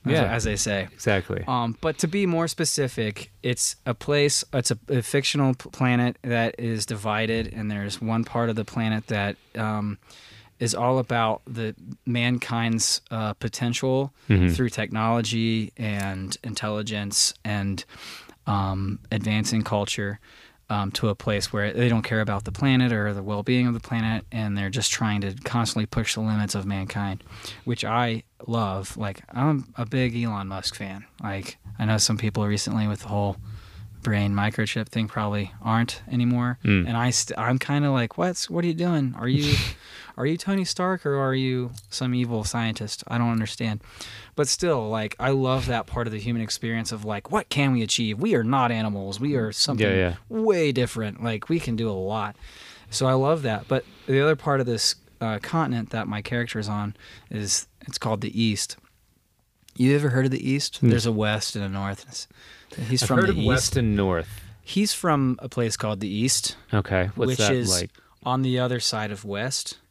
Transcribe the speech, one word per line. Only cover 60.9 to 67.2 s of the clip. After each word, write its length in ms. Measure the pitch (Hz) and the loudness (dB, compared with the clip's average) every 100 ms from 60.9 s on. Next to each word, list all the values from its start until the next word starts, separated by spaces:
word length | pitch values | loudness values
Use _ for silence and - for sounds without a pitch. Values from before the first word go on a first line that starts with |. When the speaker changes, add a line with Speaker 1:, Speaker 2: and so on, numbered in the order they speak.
| 117 117 | 6 4
Speaker 1:
a 40 | |
West 440 | 110 107 107 - 104 | 2 2 0 -2 -4
and 100 | 98 | -4
a 40 | |
North. 580 | 98 98 98 - - - - - - - - 110 | -4 -4 -6 -10 -14 -14 -18 -20 -20 -16 -10 -2
He's 140 | 127 | 0
Speaker 2:
I've 40 | - | 4
Speaker 1:
from 100 | 127 | 4
Speaker 2:
heard 80 | 190 | 4
Speaker 1:
the 40 | |
Speaker 2:
of 60 | - | 4
Speaker 1:
East. 80 | 113 | 4
Speaker 2:
West 300 | 131 - 135 | 4 2 2
and 180 | 113 104 | 4 4
North. 320 | 98 85 80 - - - | 4 2 -2 -10 -16 -18
Speaker 1:
He's 320 | - 190 208 | -4 0 0
from 460 | - 180 147 131 123 | 2 2 4 4 0
a 80 | 120 | -4
place 280 | - 117 - | -2 0 0
called 220 | 110 101 | -2 -2
the 100 | 104 | -2
East. 480 | 104 127 - - - - | 0 2 2 -2 -8 0
Speaker 2:
Okay. 360 | 107 - 95 92 | 0 2 2 2
What's 120 | 110 | 0